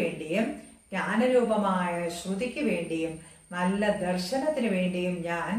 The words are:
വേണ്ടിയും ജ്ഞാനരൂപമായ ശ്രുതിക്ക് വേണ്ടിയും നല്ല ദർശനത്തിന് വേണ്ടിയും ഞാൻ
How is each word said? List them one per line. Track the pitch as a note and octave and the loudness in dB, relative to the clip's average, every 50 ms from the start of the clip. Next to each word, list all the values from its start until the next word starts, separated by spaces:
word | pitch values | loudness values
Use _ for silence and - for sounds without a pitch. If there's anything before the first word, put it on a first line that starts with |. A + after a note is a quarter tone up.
വേണ്ടിയും | F3 E3 - D#3 D#3+ D#3 E3+ G#3 A3+ - - - - - - - _ - | 0 0 -2 -4 -6 -2 0 0 0 -2 -4 -10 -14 -18 -20 -20 _ -8
ജ്ഞാനരൂപമായ | G3 F3+ F3 F3+ G3+ A3+ B3+ B3+ B3+ B3 A#3 G#3 G#3+ G#3 G3+ G3 F#3 F3+ F3+ F3 E3+ F3 F3 E3+ E3+ | -6 -4 -2 0 2 2 4 6 6 6 6 4 2 2 2 2 2 2 0 0 0 -2 -2 -4 -4
ശ്രുതിക്ക് | - - F#3+ G3 G3 B3 A#3+ - D4 D4 A3 | -6 -6 -4 -4 -2 -4 -4 -2 -2 0 0
വേണ്ടിയും | F3+ E3+ E3 D#3 E3 D#3+ D#3+ E3 D#3+ D#3+ - - - - - - F3+ | 0 0 -2 -2 -2 -2 -2 -4 -4 -8 -14 -18 -20 -20 -16 -8 -2
നല്ല | F3+ F3+ F#3+ G3 G3+ G#3 G3+ - - F3+ | 0 2 2 2 2 2 2 2 0 0
ദർശനത്തിന് | F3+ F#3 F3+ F3+ - B3+ C4+ D4+ D#4 D4+ C4+ A#3 G#3+ F#3+ | 0 0 -2 -2 -2 -2 0 0 0 0 0 0 0 2
വേണ്ടിയും | F#3 F#3 F3+ F3+ F3+ F3+ F3+ F3+ E3+ E3 E3+ | 2 0 0 0 0 -2 -2 -2 -2 -2 -4
ഞാൻ | E3+ E3+ D#3+ E3 G3 | -2 -2 -2 -2 -2